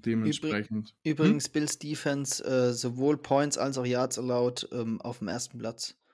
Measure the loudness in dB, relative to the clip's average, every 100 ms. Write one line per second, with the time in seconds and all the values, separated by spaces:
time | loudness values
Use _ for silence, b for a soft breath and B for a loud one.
0 | -2 0 0 0 -2 -2 -4 -6 -8 -6
1 | -2 4 6 4 2 -2 -2 -2 -6 -4
2 | -2 -2 -2 -4 0 4 4 2 -2 0
3 | 2 2 4 4 4 0 -2 0 0 0
4 | 0 -2 0 2 2 0 -6 -4 -4 -4
5 | -6 -8 -6 -6 -6 -8 -8 -8 -10 -12
6 | _